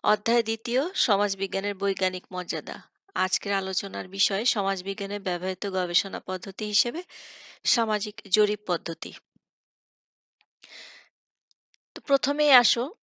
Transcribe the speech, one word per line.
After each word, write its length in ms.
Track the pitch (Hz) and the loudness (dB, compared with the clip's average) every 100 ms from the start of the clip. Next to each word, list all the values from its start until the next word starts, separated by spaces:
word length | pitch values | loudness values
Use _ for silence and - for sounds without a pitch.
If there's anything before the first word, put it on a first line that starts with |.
অধ্যায় 400 | - 208 214 240 | 4 2 4 2
দ্বিতীয়, 520 | 214 226 - 240 330 | 2 -4 0 0 0
সমাজবিজ্ঞানের 800 | 392 - 202 202 190 190 190 202 | -2 2 2 2 0 -2 -2 -4
বৈজ্ঞানিক 520 | 190 196 190 185 185 _ | -2 -2 2 0 -2 _
মর্যাদা। 500 | 180 175 160 - - - _ _ | -8 -6 -6 -6 -12 -14 _ _
আজকের 380 | - 185 - 202 | -2 -2 -2 -2
আলোচনার 560 | 196 190 190 196 196 190 | -2 -2 -4 -6 -8 -8
বিষয় 360 | 190 - 202 | -2 0 2
সমাজবিজ্ঞানে 760 | 247 214 196 190 185 196 196 202 | 0 0 0 -2 -4 -6 -6 -4
ব্যবহৃত 480 | 190 175 185 185 202 | -2 -2 -2 -4 -2
গবেষণা 540 | 185 175 175 196 185 | -2 0 0 0 -6
পদ্ধতি 440 | - 185 196 - | -6 -6 -6 -8
হিসেবে 380 | 214 208 240 294 370 - - - - - | -2 0 0 -4 -10 -18 -20 -20 -20 -8
সামাজিক 560 | - - 226 208 208 - 196 | 0 2 2 0 -2 -10 0
জরিপ 300 | 180 208 208 - | 4 4 2 -2
পদ্ধতি। 460 | 170 - - 175 - _ _ _ _ _ _ _ _ _ _ _ _ _ _ - - - - - _ _ _ _ _ _ _ _ | -2 -2 -8 -10 -14 _ _ _ _ _ _ _ _ _ _ _ _ _ _ -20 -18 -18 -20 -20 _ _ _ _ _ _ _ _
তো 60 | - | -16
প্রথমেই 520 | - 277 - 294 302 | 2 4 4 2 6
আসো 420 | 262 233 240 269 440 | 8 6 2 -2 -6